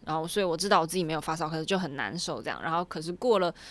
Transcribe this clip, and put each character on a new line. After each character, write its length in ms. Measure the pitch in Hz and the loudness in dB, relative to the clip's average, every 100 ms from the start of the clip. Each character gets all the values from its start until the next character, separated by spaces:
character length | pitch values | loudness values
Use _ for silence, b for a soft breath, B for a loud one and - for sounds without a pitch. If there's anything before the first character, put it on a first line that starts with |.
| - | -4
然 100 | 156 | -2
后 120 | 165 | -2
所 140 | 208 | 0
以 40 | 185 | 0
我 100 | 165 | 2
知 140 | 196 | 4
道 100 | 196 | 4
我 60 | 165 | 4
自 100 | 185 | 0
己 80 | |
没 80 | 160 | 0
有 80 | 156 | -2
发 160 | 156 156 | -2 -2
烧， 140 | 156 | -2
可 80 | 160 | -2
是 80 | 156 | 0
就 120 | 190 | 0
很 180 | 170 139 | 0 -4
难 220 | 107 180 | -4 -4
受 220 | - 127 | -4 -4
这 80 | 143 | -6
样。 140 | 95 | -6
然 100 | 165 | -2
后 140 | 170 180 | -2 -2
可 160 | 170 | -6
是 100 | 156 | -8
过 280 | 175 254 208 | 0 4 4
了， 140 | 175 - B | 4 0 B